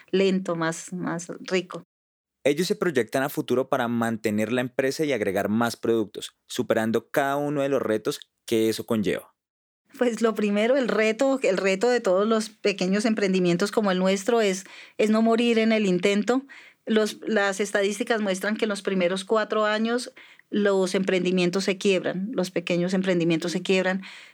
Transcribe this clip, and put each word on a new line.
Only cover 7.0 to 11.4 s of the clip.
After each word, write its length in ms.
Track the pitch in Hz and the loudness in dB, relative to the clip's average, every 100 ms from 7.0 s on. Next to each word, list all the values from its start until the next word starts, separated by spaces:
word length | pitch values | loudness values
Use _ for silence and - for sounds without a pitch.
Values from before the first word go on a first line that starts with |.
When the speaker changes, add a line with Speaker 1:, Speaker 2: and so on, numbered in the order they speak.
| - | -2
Speaker 2:
cada 300 | - 139 143 | -2 0 0
uno 240 | 147 147 | -2 -2
de 80 | 139 | 0
los 120 | 135 | 0
retos 380 | 107 107 139 - - _ - | 0 -2 -2 -6 -10 _ -2
que 220 | 113 110 | 2 2
eso 180 | 110 - | 0 -2
conlleva. 480 | 113 90 - - _ _ _ _ _ _ - | 0 0 -2 -6 _ _ _ _ _ _ -2
Speaker 1:
Pues 240 | 247 214 | -2 2
lo 140 | 226 208 | 0 0
primero, 400 | 208 202 226 277 | 0 2 2 2
el 100 | 233 | 2
reto, 540 | 202 220 220 277 269 | 2 0 2 0 2